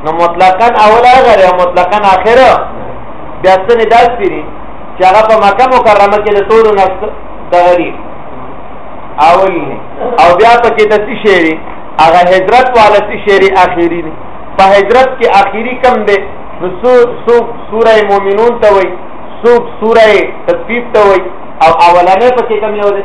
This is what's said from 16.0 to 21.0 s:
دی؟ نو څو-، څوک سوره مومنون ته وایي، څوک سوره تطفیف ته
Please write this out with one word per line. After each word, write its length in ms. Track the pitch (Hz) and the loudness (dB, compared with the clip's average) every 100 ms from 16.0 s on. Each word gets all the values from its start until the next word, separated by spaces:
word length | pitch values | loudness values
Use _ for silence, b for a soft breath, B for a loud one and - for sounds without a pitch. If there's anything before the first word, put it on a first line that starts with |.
| 202 | 0
دی؟ 100 | 196 196 - - - | -2 -4 -14 -14 -10
نو 60 | 180 185 | -8 -4
څو-، 280 | 247 247 233 160 - | 2 4 2 -2 0
څوک 200 | 233 - - - | 0 0 -10 -8
سوره 240 | 214 226 220 202 | -2 2 2 2
مومنون 420 | 202 196 202 233 226 | 0 0 0 0 2
ته 80 | 214 196 | 2 2
وایي، 160 | 180 - - - - - | 0 -6 -12 -14 -14 -4
څوک 200 | 226 240 233 - | 2 2 0 -6
سوره 280 | 220 226 220 196 165 - - | 0 4 4 2 -2 -6 -4
تطفیف 360 | 175 - 240 240 | -4 -4 -8 -4
ته 80 | 220 | 0